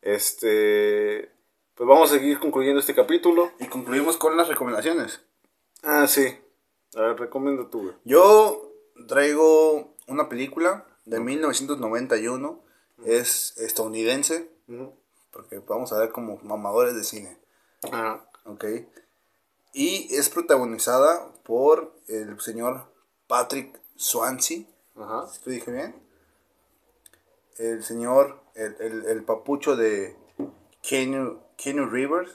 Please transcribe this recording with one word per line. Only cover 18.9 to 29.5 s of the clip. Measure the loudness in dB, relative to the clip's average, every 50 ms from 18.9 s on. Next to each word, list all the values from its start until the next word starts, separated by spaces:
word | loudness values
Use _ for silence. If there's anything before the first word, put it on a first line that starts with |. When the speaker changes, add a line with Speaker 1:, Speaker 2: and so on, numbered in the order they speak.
| _ -20 _ _ _ _ _ _ _ _ _ _ _ _ _ _ _
Speaker 2:
Y | -2 -2 -2 -2 -4 -6 -4 -4
es | -2 -2 -2
protagonizada | -4 -4 2 4 4 4 4 -2 -6 -6 -4 0 2 4 4 4 4 2 -4 -12 -20 -20 _
por | -4 -2 2 4 4 4 4 2 -8 _ _ _ -12
el | -10 -10 -10 -10 -12 -12
señor | -12 -12 -10 -6 -6 -6 -6 -8 -14 _ _ _ _ _ _ _ _ _
Patrick | -2 -2 -2 -2 -4 -10 -10 -12 -18 -20 _ _ _
Swayze. | _ -6 -6 -4 -2 -2 -4 -4 -4 -4 -4 -4 -8 -10 _ _ _ _ _ _
Speaker 1:
Ajá. | -20 -14 -10 -10 -10 -10 -10
Speaker 2:
¿Sí | -16 -18 -14
lo | -12 -12
dije | -10 -10 -10
bien? | -10 -10 -10 -12 -14 -20 _ _ _ _ _ _ _ _ _ _ _ _ _ _ _ _ _ _ _ _ _ -20 _ _ _ _ _ _ _ _ _ -8
El | -6 -6 -6 -6 -8
señor, | -10 -10 -8 -4 2 4 4 4 4 0 -16 _ _ _
el, | -10 -10 -10 -10 -8
el, | -10 -8 -8 -8 -4
el | -4 -4 -4 -2
papucho | -4 -4 -4 -2 -6